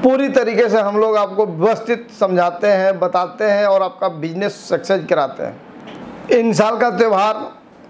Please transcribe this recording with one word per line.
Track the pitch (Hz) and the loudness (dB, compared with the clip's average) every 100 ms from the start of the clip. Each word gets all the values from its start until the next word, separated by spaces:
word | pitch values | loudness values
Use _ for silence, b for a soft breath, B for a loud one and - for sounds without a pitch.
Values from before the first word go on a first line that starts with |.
पूरी | 262 262 277 | 4 4 2
तरीके | 254 226 214 233 | 0 0 0 2
से | 214 | 2
हम | 202 208 | 0 0
लोग | 220 214 | 2 2
आपको | 202 190 214 | 0 0 -2
व्यवस्थित | 160 190 220 226 233 233 | 0 0 0 -2 -6 -6
समझाते | - 196 180 175 175 208 | -4 0 2 0 0 2
हैं, | 196 190 185 | 2 2 0
बताते | 180 180 185 - 214 | 0 0 -2 -2 0
हैं | 202 208 | 2 2
और | 196 | 2
आपका | 190 185 190 | 0 -2 -6
business | 160 156 170 202 - - | -4 -8 -4 -6 -6 -4
success | 175 - 196 160 | -4 0 -2 0
कराते | 165 139 - | 0 0 -4
हैं। | - - - - - - - - - | -10 -10 -20 -20 -18 -18 -16 -16 0
इन | 247 226 | 2 4
साल | 175 214 226 | 2 2 2
का | 240 | -2
त्यौहार | 190 226 196 214 220 294 - - - - | 2 2 2 0 -2 -8 -16 -20 -20 -20